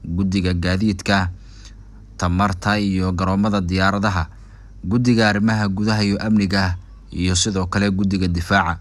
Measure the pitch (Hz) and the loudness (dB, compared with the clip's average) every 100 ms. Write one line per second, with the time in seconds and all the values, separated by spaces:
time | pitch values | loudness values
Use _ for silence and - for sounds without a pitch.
0 | - 87 98 98 90 87 90 92 107 95 | -4 -2 0 0 0 0 0 0 0 0
1 | - 98 90 - - - - - - - | 0 0 0 -6 -18 -20 -20 -20 -20 -20
2 | - - 90 90 101 92 104 104 101 95 | -20 -4 -2 2 0 0 -2 0 0 0
3 | 92 90 92 98 107 101 87 92 95 101 | 0 0 0 2 2 0 0 2 2 2
4 | 104 92 80 - - - - - 87 120 | 0 0 -4 -10 -20 -20 -20 -10 -2 0
5 | 123 113 107 101 110 110 101 95 104 107 | 4 4 4 2 2 2 0 0 0 2
6 | 101 98 110 107 98 98 92 87 - - | 0 0 2 2 2 0 0 -4 -10 -20
7 | - - 90 90 110 95 90 98 101 98 | -12 -2 0 0 0 -2 -2 0 0 0
8 | 101 95 92 85 85 98 85 85 | 0 0 0 -2 0 2 2 -4